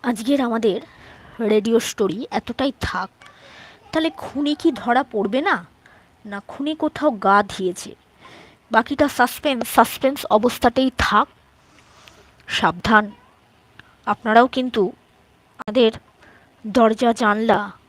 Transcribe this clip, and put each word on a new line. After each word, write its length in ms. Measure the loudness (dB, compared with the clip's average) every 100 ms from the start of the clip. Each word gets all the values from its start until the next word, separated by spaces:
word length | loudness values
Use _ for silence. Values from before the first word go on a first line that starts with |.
আজকের 380 | -4 -4 -2 0
আমাদের 400 | 0 0 0 -2 -8 -20 -20 -20 -20 -6
রেডিও 400 | 0 2 2 0
স্টোরি 480 | 0 -2 -2 -2 -6
এতটাই 400 | -6 -6 -4 -4 -4
থাক। 280 | -6 -6 -8 _ -20 -20 -20 -20 -20 -20 -6
তাহলে 180 | -2 -2
খুনি 460 | -4 -10 -4 -2 0
কি 160 | 0
ধরা 320 | 0 0 0
পড়বে 380 | 0 -4 -2 -2
না, 240 | 0 -2 -6 _ _ _ _ _ -14
না 160 | -14 -14
খুনি 280 | -8 -6 -4
কোথাও 360 | -4 0 -2
গা 320 | 0 4 4
ধিয়েছে? 520 | 2 -4 -6 -6 -14 -18 _ _ -20 -20 -20 _ _
বাকিটা 360 | 0 0 0 0
সাসপেন্স, 600 | 2 0 0 -4 -4 0
সাসপেন্স 560 | 2 2 0 -2 -2 0
অবস্থাতেই 680 | 2 2 0 0 2 -2 -2
থাক। 300 | 0 2 0 _ _ _ _ _ _ _ -20 _ _ _ -8
সাবধান, 640 | -2 -2 -2 2 2 2 -14 _ _ _ _ _ -20 _ _ -6
আপনারাও 420 | -4 4 4 4
কিন্তু 440 | 0 -4 -2 -2 -4 _ _ _ _ _ _
আমাদের 340 | -4 2 2 2 _ _ -20 _ _ _ -2
দরজা 460 | 4 4 4 0
জানলা 580 | 2 0 2 2 0 0 -14